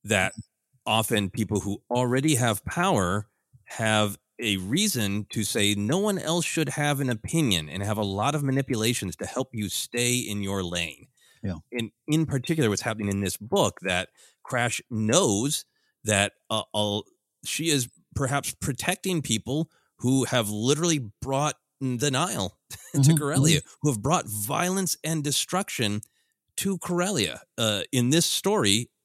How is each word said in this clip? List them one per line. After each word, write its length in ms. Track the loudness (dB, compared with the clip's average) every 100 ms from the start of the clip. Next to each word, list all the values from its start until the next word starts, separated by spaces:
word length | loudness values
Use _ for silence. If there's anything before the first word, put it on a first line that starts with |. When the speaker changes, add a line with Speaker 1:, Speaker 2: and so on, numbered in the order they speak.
Speaker 1:
That 280 | 2 2 2 -4 -18 _ _ _ 0
often 440 | 0 2 0 0
people 300 | -2 0 -2
who 220 | -2 -8 _
already 460 | 0 2 2 2 2
have 280 | 0 0
power 640 | -4 -2 2 2 2 0 -4 _ _ -20 -16
have 520 | -2 2 2 2 -4 _ -6
a 160 | -2 0
reason 720 | 0 0 0 0 -2 -2 -4
to 140 | -6
say 300 | -2 0 2
no 240 | 2 0 0
one 200 | 0 -2
else 260 | -2 -2 0
should 240 | -2 -2
have 300 | -2 -2 0
an 100 | -2
opinion 580 | -4 -2 0 2 0 -2
and 140 | -6
have 160 | -4 -2
a 40 |
lot 300 | -2 0 -2
of 80 | 0
manipulations 720 | 0 -2 -2 0 0 0 -6 -6
to 100 | -8
help 240 | -6 -6
you 160 | -4 -4
stay 480 | -4 -4 -2 0 0
in 260 | -2 -4
your 200 | -2 -2
lane. 460 | -2 -4 -4 -8 -20 _ _ _
Speaker 2:
Yeah. 140 | -8 -8 _
Speaker 1:
And 180 | -8 -8 _ -2
in 160 | 0 0
particular, 440 | -2 -2 2 2
what's 100 | 2
happening 280 | -2 -2 -2
in 100 | 0
this 160 | -2 -4
book, 440 | -2 2 2 0
that 260 | -2 -2 -2 _ -20 _
Crash 380 | -6 -2 -2 -4 -6
knows 760 | -2 2 4 4 2 0 -4 -8 _ _ _
that, 280 | 0 2 2 _ _
uh, 140 | -4 -2
uh, 300 | -2 0 -2 -6 _ _ _
she 240 | -8 -2 2
is 200 | 2 0 _ _
perhaps 400 | -4 -2 -2 -4
protecting 680 | -6 -6 -4 -4 -4 -2 -2
people 500 | 0 -2 0 -4 -4 _ _ _
who 260 | 2 2
have 240 | 2 0 0
literally 640 | -2 0 2 2 0 -4 _
brought 360 | -4 0 -2 -4 _ _
the 300 | -4 -2 0
Nile 480 | 0 -2 -2 -4 _
<laughs> 60 | _
to 280 | -18 -2 6
Speaker 2:
Mm-hmm. 140 | 8
Speaker 1:
Corellia, 440 | 6 4 4 4 4
Speaker 2:
Mm-hmm. 100 | 0 -2
Speaker 1:
who 80 | -2
have 120 | 0
brought 240 | 0 0 0
violence 680 | -6 -4 -2 0 0 -2 -4
and 180 | -2 -2
destruction 800 | 0 -2 -2 -4 -4 -2 -2 -2 -8 _ _ _ _ -6
to 220 | -4 -4
Corellia. 640 | -2 0 0 0 -2 -4 -12 -2
Uh, 260 | 0 0 0
in 180 | 0 4
this 160 | 4 4
story 640 | 0 0 2 4 2 0 _